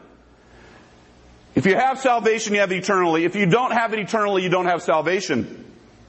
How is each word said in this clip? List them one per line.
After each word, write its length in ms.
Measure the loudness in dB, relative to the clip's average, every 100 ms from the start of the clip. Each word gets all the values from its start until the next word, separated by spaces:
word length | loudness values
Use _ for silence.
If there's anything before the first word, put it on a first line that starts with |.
| -20 -20 -20 -20 _ -20 -20 -20 -20 -20 -20 -20 -20 -20 -6 0
If 80 |
you 100 | 2
have 240 | 2 2 0
salvation, 520 | 0 2 2 0 0
you 80 | 0
have 100 | 0
eternally. 540 | -2 -2 0 2 2
If 100 | 0
you 120 | 0 2
don't 260 | 2 2
have 220 | 0 -2
it 40 | -4
eternally, 440 | -4 -2 0 0
you 80 | 0
don't 160 | 0 0
have 160 | -2
salvation. 840 | 0 0 0 -2 -2 -4 -4 -10 -20 -20 -20 -20